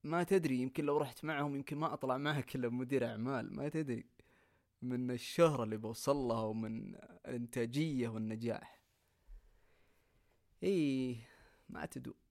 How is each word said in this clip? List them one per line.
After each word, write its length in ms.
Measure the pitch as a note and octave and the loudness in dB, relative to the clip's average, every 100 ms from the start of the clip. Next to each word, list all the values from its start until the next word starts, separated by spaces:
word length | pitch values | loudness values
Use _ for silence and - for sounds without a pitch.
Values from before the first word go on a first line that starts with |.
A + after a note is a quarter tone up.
ما 200 | D3+ E3+ | 0 0
تدري، 320 | E3+ G3 E3 B2+ | 4 4 4 2
يمكن 300 | C3 - D3 | 0 0 2
لو 120 | D3 | 2
رحت 280 | C#3 - D3+ | 0 -4 -4
معهم 300 | D3 D3 C#3 | 0 0 -2
يمكن 220 | C#3 D3 | -4 -2
ما 160 | D#3 | -2
أطلع 240 | - C3 C3 | 0 0 2
معك 380 | C#3+ D3 - C3+ | 2 0 -2 -2
إلا 140 | A#2+ | 0
مدير 360 | A#2+ B2+ C3+ A#2 | 0 0 2 2
أعمال، 500 | A2 B2 C3 - G2 | 0 0 -2 -2 -4
ما 140 | D3 | -2
تدري 360 | D#3+ D3 A#2 - - _ _ _ _ _ _ | -2 -2 -4 -6 -20 _ _ _ _ _ _
من 300 | B2 B2 B2+ | -2 0 0
الشهرة 520 | A#2+ - - E3 C3+ | -2 -2 6 6 6
اللي 140 | A2 A2 | 0 -2
بوصل 380 | A2 A2+ - C#3+ | -4 -2 2 2
لها 280 | B2+ A2+ | 2 2
ومن 520 | A2 A2 A2 A2+ - - | 0 -2 -2 -4 -8 -12
الإنتاجية 1120 | - - - B2 A#2 B2+ A#2 C3 D#3+ C3+ A#2 | -18 -16 -8 -6 -4 -2 0 2 0 2 0
والنجاح. 680 | A2 A2 A2 A#2 G#2+ - - _ _ _ _ - - - - _ _ _ _ _ _ _ _ _ _ | -2 -4 -2 -2 -4 -8 -20 _ _ _ _ -20 -20 -20 -20 _ _ _ _ _ _ _ _ _ _
إيه، 540 | F3+ F#3+ D3 C3 B2+ A#2 A2+ - - - - | 0 2 2 2 -2 -4 -10 -20 -20 -20 -14
ما 160 | D#2+ - | -10 -8
تدو. 280 | B2+ B2+ - _ | -8 -10 -14 _